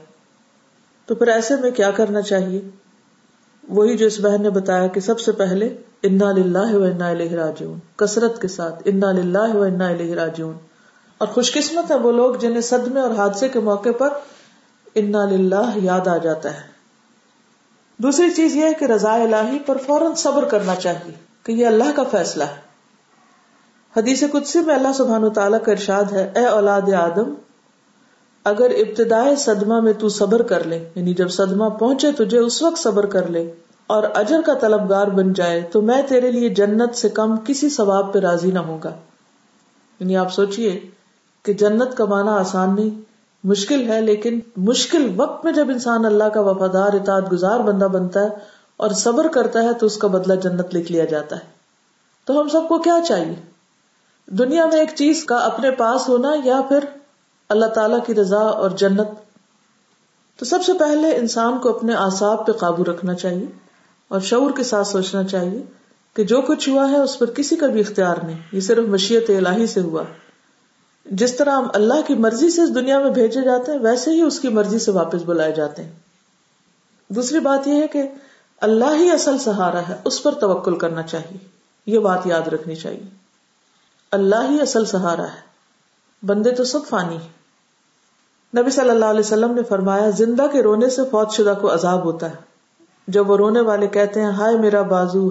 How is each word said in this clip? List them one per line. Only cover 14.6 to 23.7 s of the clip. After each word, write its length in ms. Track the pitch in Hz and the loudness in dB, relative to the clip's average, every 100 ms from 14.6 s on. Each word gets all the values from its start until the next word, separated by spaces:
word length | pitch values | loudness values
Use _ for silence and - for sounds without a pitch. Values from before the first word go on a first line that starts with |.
| _ _ _ 220 | _ _ _ -4
انا 300 | 208 208 202 | 0 0 2
للہ 460 | 190 185 196 240 208 | 2 2 2 0 -2
یاد 320 | 185 185 180 | 0 0 0
آ 100 | 165 | 0
جاتا 360 | 160 156 131 | -2 -4 -6
ہے۔ 80 | - - _ _ _ _ _ _ _ _ _ _ _ _ - | -10 -16 _ _ _ _ _ _ _ _ _ _ _ _ -4
دوسری 320 | 262 330 349 | 0 2 2
چیز 260 | 330 320 269 | 2 2 2
یہ 60 | |
ہے 120 | 311 | 0
کہ 120 | 311 269 | 0 0
رضا 280 | 214 214 | 2 2
الہی 460 | 226 226 214 226 285 | 2 2 2 0 -4
پر 180 | 277 262 | -2 -4
فوراً 360 | - 294 330 | 0 0 0
صبر 320 | 294 294 285 - | 0 0 0 0
کرنا 300 | 208 185 180 | 0 0 -2
چاہیے 380 | 175 165 - - _ _ | -4 -6 -10 -20 _ _
کہ 80 | - | -6
یہ 160 | 226 240 | 0 4
اللہ 280 | 220 285 294 | 4 2 0
کا 80 | |
فیصلہ 400 | 254 202 165 156 | 0 -2 -2 -4
ہے۔ 240 | 143 - - _ _ _ _ _ _ _ _ _ _ | -6 -8 -20 _ _ _ _ _ _ _ _ _ _